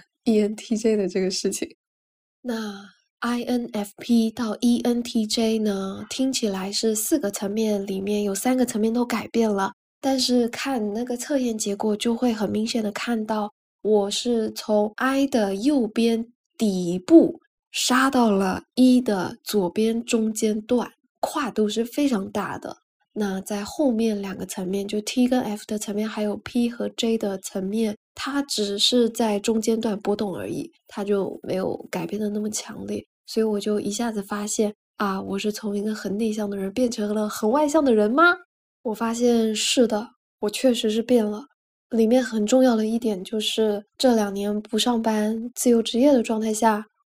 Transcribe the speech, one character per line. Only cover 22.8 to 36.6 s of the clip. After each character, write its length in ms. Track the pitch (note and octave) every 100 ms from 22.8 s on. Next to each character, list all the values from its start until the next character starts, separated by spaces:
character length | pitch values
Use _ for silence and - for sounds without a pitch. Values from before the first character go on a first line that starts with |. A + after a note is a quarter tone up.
| _ _ _ G#3
那 220 | G3+ F#3+
在 240 | F#3+ G#3
后 300 | G#3 - C#4+
面 280 | A3 A3+ G#3
两 160 | G3 F#3
个 80 | F#3
层 220 | - F3+
面， 180 | G3 G3+
就 140 | G#3+
T 260 | G#3 - B3
跟 140 | B3+
F 220 | G#3+ G#3 -
的 140 | G#3+
层 160 | G#3+ G3+
面， 120 | A3
还 160 | G#3+
有 120 | G#3 G#3
P 340 | - A#3+ A#3+
和 200 | A#3 G3+
J 280 | G#3 A3+ A3+
的 200 | G#3 F#3+
层 260 | - G3
面， 320 | F#3+ A3 A3 G#3 _
它 280 | - C4+ C#4+
只 340 | C#4+ - G3+ G3+
是 320 | - B3 A#3
在 300 | A#3 A3+ G3+
中 220 | G#3 A3+
间 180 | A3 A3
段 180 | A3+ G3+
波 120 | -
动 220 | G3+ G#3 D3
而 140 | G2
已， 200 | F#3+ - _ _
它 160 | -
就 380 | G3+ G3+ F#3 -
没 140 | - F#3
有 320 | F#3 - -
改 160 | F#3 E3+
变 160 | G#3
得 80 | G#3
那 120 | G#3+
么 80 | G#3+
强 360 | G#3+ - G#3+ G3+
烈。 200 | G#3 - _ -
所 140 | A3
以 40 |
我 140 | A3 G#3
就 220 | G#3 G#3
一 100 | G3+
下 220 | G#3 A#3
子 100 | G#3+
发 240 | G3 G#3 G#3
现， 300 | - G#3 - _ -
啊， 240 | G#3 G3
我 180 | G3 G3
是 100 | G#3+
从 260 | G#3 G#3+ G3+
一 40 |
个 140 | G#3+ G#3+
很 220 | G3 G3+
内 120 | A3+
向 200 | G#3+ G#3
的 80 |
人 120 | G3+